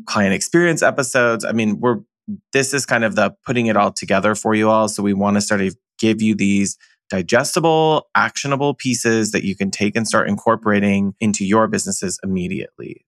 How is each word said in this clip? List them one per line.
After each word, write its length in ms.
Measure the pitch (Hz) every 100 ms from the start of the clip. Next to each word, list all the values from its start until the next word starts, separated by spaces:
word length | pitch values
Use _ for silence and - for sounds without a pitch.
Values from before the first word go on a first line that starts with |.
| -
client 280 | 110 98
experience 500 | 95 - 170 175 160
episodes. 600 | - 123 131 131 120 113 -
I 80 |
mean, 260 | 113 107 104
we're, 200 | 123 113 - _ - 101 _
this 220 | 135 135 143
is 100 | -
kind 180 | 120
of 120 | 110 98
the 200 | 101 -
putting 220 | - 123 113
it 100 | 101
all 160 | 101
together 440 | - 90 98 101 107
for 180 | 113
you 160 | 110 107
all. 180 | 110 110
So 140 | -
we 120 | 101
wanna 280 | 98 101 104
sort 200 | 101 104
of 140 | 95 - _ -
give 240 | 110 110
you 140 | 107 101
these 420 | 101 98 101 - _ _ -
digestible, 960 | 95 85 117 139 180 165 160 156 151 - 101
actionable 580 | 113 - 139 139 143 143
pieces 560 | 131 117 117 113 110
that 120 | 104
you 120 | 95 92
can 160 | 98
take 240 | - 104 113
and 120 | 107
start 220 | 110 -
incorporating 840 | 101 - 113 107 101 101 101 98 -
into 240 | 107 101
your 240 | 95 110 110
businesses 520 | 104 98 95 95 -
immediately. 840 | 95 92 90 95 - - - -